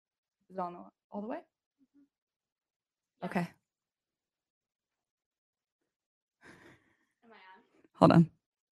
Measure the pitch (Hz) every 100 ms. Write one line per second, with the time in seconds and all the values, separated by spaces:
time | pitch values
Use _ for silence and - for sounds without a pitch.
0 | _ _ _ _ - 185 180 175 196 -
1 | - 202 208 302 349 _ _ _ 269 285
2 | 277 _ _ _ _ _ _ _ _ _
3 | _ - 175 190 170 - _ _ _ _
4 | _ _ _ _ _ _ _ _ _ _
5 | _ _ _ _ _ _ _ _ _ _
6 | _ _ _ _ - - - - _ _
7 | _ _ 233 214 190 - - - - -
8 | 170 - 160 - _ _ _